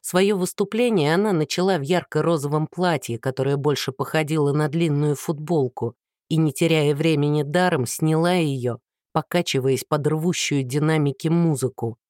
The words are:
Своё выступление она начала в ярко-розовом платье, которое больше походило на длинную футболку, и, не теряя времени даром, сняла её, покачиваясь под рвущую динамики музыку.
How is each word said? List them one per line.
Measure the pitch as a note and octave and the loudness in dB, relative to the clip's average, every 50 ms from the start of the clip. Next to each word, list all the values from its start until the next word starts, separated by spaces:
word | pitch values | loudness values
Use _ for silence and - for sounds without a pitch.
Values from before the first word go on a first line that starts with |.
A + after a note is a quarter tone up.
Своё | - - - F3+ G3 G3+ G#3+ | -10 0 2 2 4 4 2
выступление | F#3 F#3 F3+ - - G#3 G3 - A3 B3 A#3+ A3 F#3 C#3+ D3 D#3+ | 0 -2 -4 -2 -4 -4 -2 0 0 2 2 2 2 4 4 2
она | F3+ G#3 A3 | 2 2 2
начала | F#3+ D#3+ D3+ - - - F3+ G3 F#3+ | 2 0 0 -2 -2 0 0 2 0
в | D#3+ C3+ | 0 0
ярко-розовом | C#3 F3+ F3 E3 _ - D3+ D3+ E3 E3+ D3+ C3+ D3 D3 D#3 D3+ | 0 0 0 0 _ -2 0 0 2 0 0 0 -2 -2 -2 -2
платье, | - - F3 F3+ F3+ E3 C#3 - - A#2 A2+ | -4 -4 -2 0 0 0 -2 -2 -6 -8 -4
которое | - C3+ C3 - B2+ C#3 C#3+ | -4 -4 -2 -2 -2 0 -2
больше | C#3 C3+ D3+ C#3+ - - - | 0 0 0 0 0 -4 -8
походило | - - B2 - - D#3 D#3 C#3 D#3+ D#3+ D3 C#3+ | -6 -6 -8 -2 -2 -2 0 0 0 0 0 2
на | C#3+ D3+ D3+ | 2 0 0
длинную | D3 C3+ E3+ E3+ D#3+ C#3+ C#3+ D3+ D3 D3 | 0 0 0 0 0 0 0 0 0 -2
футболку, | - - - E3 C#3+ D3+ D#3 F3 D#3 C3+ B2 _ - A#2 A#2 - _ _ _ _ _ _ | -2 -4 -6 -6 -6 -4 -2 0 0 0 0 _ -6 -8 -8 -8 _ _ _ _ _ _
и, | _ D#3+ | _ 2
не | D#3 D#3+ D3+ | 2 2 2
теряя | C3 - E3+ E3 D#3+ D#3 D3 D3 D3 | 2 0 0 2 2 2 2 2 0
времени | C#3 D#3+ E3 D#3+ C#3+ D3 D3 D3 D3+ C#3+ | 2 2 2 2 2 2 2 0 0 -2
даром, | C#3+ D3 F3+ F3+ F3+ E3+ D#3 F3 | 0 0 2 2 2 2 0 -2
сняла | - - - D#3+ D#3 D#3+ D#3 E3 F3 F3+ | -4 -4 -2 0 2 2 2 2 2 2
её, | F3+ E3 D3 C#3 C3 A#2+ B2 A2+ A2+ _ _ _ _ _ _ _ | 2 0 0 -2 -2 -2 -4 -4 -6 _ _ _ _ _ _ _
покачиваясь | D#3+ D3+ _ - F3 F3 - - C#3 B2 C3+ C3+ B2 - | -4 -4 _ -2 -2 0 0 -2 0 0 0 0 0 -2
под | _ D#3 D3 C3+ | _ -4 0 0
рвущую | D3+ D#3 D#3 D#3+ F3+ E3+ - - - C#3+ C#3 C3+ | 0 -2 0 0 -2 -2 -2 -2 -2 -2 -2 -2
динамики | B2 B2+ D3 D3 D#3 D#3+ D#3 C#3+ C#3+ C3+ _ - | -2 -2 0 0 2 2 2 0 0 -2 _ -2
музыку. | D#3+ E3 E3+ E3+ E3 D3+ B2+ C3 A#2+ - - A#2 A#2 A2 _ _ _ | 0 2 2 2 2 2 0 -2 -4 -4 -6 -8 -8 -8 _ _ _